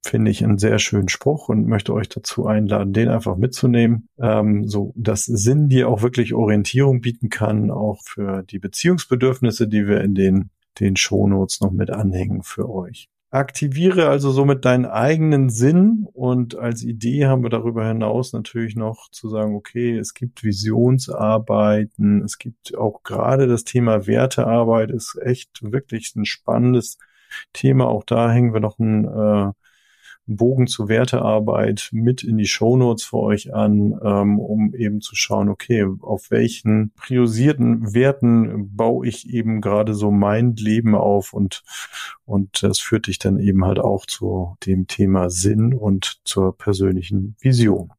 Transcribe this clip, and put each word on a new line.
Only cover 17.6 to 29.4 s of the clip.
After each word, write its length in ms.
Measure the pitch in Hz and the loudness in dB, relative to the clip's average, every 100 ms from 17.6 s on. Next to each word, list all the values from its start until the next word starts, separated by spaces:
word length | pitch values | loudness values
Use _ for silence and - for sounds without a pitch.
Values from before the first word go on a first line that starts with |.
| 113 117 110 | -2 -2 -2
hinaus 460 | 113 107 113 127 | -2 -2 -2 -4
natürlich 420 | 117 107 117 113 110 | -8 -8 -6 -6 -6
noch 360 | 110 110 - | -8 -8 -18
zu 180 | - 107 | -16 -8
sagen, 240 | 110 107 | -4 -4
okay, 420 | 104 - 120 120 113 | -6 -8 -4 -4 -4
es 200 | 113 - | -8 -10
gibt 280 | 123 - | -12 -6
Visionsarbeiten, 1800 | 110 98 107 113 123 131 - - 107 110 113 107 107 107 104 - 104 104 | -4 -2 0 2 4 2 -2 -2 0 0 0 2 4 2 -2 0 2 2
es 160 | 101 - | 0 -10
gibt 360 | 127 - - - | -14 -16 -14 -4
auch 280 | 110 - | -4 -4
gerade 420 | - 107 113 135 131 | -8 -2 0 2 2
das 200 | 117 - | 0 0
Thema 420 | 127 117 110 104 | 0 2 2 2
Wertearbeit, 800 | 117 131 - 117 117 113 113 110 | 2 2 0 0 2 4 2 0
ist 260 | 120 - - | -4 -8 -8
echt 400 | 123 123 - - | -4 -4 -6 -14
wirklich 540 | 110 127 - 113 - 110 | -6 -6 -6 -10 -8 -6
ein 100 | 104 | -6
spannendes 720 | - - 117 123 123 - - _ _ _ - - | -6 -2 2 4 2 -2 -14 _ _ _ -18 -16
Thema. 340 | - 135 131 123 | -2 2 4 2
Auch 160 | 113 | -2
da 280 | - 117 117 | 0 0 2
hängen 220 | 120 120 | 4 2
wir 80 | 110 | 0
noch 180 | 107 - | -4 -2
ein, 260 | 113 107 107 | 0 0 0
äh, 460 | 107 107 104 | 0 2 2